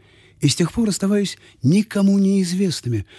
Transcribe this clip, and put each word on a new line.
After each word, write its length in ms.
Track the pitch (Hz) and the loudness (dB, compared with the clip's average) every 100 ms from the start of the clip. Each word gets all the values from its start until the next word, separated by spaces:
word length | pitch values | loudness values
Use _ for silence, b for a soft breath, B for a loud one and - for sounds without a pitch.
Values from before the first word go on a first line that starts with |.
| b b b b | b b b b
И 80 | 147 | -2
с 80 | - | 0
тех 160 | 170 | -2
пор, 160 | - 220 | -2 -4
оставаясь 500 | 180 196 208 202 - B B | -2 -2 -2 -2 -8 B B
никому 560 | 127 190 208 208 196 196 | 2 2 0 2 2 4
неизвестными, 880 | 196 196 180 185 196 - 120 110 - | 2 0 0 -2 -2 -2 -4 -6 -6